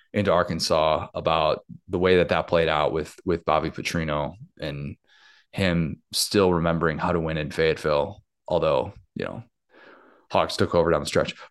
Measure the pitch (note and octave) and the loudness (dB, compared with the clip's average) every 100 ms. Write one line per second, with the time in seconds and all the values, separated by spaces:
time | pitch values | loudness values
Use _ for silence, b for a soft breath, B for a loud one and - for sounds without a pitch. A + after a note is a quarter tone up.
0 | b - G2 E2+ F2 E2 - E2 D#2 D#2 | b -2 2 2 2 -2 0 2 2 0
1 | E2+ - D#2+ D#2+ D#2 D2 - - - F#2 | -4 -4 -2 2 0 -2 -6 -20 -8 0
2 | F#2 F#2 E2+ E2+ D#2+ F2 D#2+ D#2 D2 D#2 | 4 4 4 0 0 2 2 2 0 -2
3 | D#2 - - E2 - D#2 D#2 - D#2+ F2 | -6 -8 -4 -2 0 0 0 -4 -6 -4
4 | D#2 D2 C#2+ F#2 C#3+ - D#2+ C#2+ C#2+ - | -2 -4 -4 -8 -18 -12 -10 -8 -10 -12
5 | _ b b b b - F#2+ E2+ D#2 - | _ b b b b -2 0 2 0 -4
6 | _ - - G#2 F#2 F2 E2 E2 E2 D#2 | _ -6 0 2 4 4 2 0 0 -2
7 | F2 F2 D#2+ D#2 D2+ - D#2+ D#2 D#2+ D2 | -2 -2 -2 -4 -4 0 0 0 0 0
8 | D2 - _ _ - F2 D#2+ C#2 - - | -2 -6 _ _ -4 0 2 0 -2 -8
9 | - - G1+ G1+ - _ _ b b b | -14 -10 -8 -10 -16 _ _ b b b
10 | b b b - E2 - G2 F2 E2 D#2 | b b b 0 0 0 0 2 4 2
11 | D2 - D2+ - B | 0 0 0 -4 B